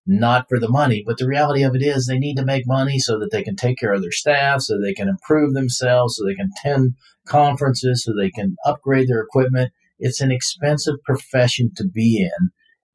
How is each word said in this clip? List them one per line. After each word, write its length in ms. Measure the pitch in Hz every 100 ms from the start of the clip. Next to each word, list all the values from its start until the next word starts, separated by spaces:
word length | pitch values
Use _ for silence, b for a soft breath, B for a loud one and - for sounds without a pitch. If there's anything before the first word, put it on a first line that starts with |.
| -
not 400 | 98 117 123 123
for 100 | 123
the 120 | 113
money, 340 | 131 143 107 104
but 120 | 117
the 100 | 127
reality 360 | 143 147 139
of 120 | 135 127
it 60 |
is 240 | 143 139 123
they 140 | 131
need 180 | 143 135
to 80 | 127
make 200 | 135 123
money 320 | 135 135 135
so 220 | - 110
that 100 | 104
they 140 | 107
can 140 | 98 98
take 200 | 123 123
care 140 | 110
of 100 | 98
their 100 | 90
staff, 500 | - - 143 139 139
so 180 | - 107
they 140 | 101
can 160 | 98 98
improve 440 | 98 - 156 147
themselves, 640 | 135 131 123 123 123 120 120
so 80 |
they 120 | 104 196
can 140 | 196 -
attend 360 | 143 143 131 123 b b -
conferences, 800 | 147 147 127 139 123 127 123 -
so 80 | 104
they 140 | 98
can 260 | 101 98 90 143
upgrade 440 | 147 - 135 127
their 100 | 117
equipment. 540 | 110 - 131 127 123 _ _ -
It's 220 | 123 120
an 100 | 135
expensive 640 | 127 - - 147 147 151 143
profession 680 | - 127 - 131 123 - 120 -
to 80 |
be 380 | 98 98 113 110
in. 300 | 90 85 90 - _ _ _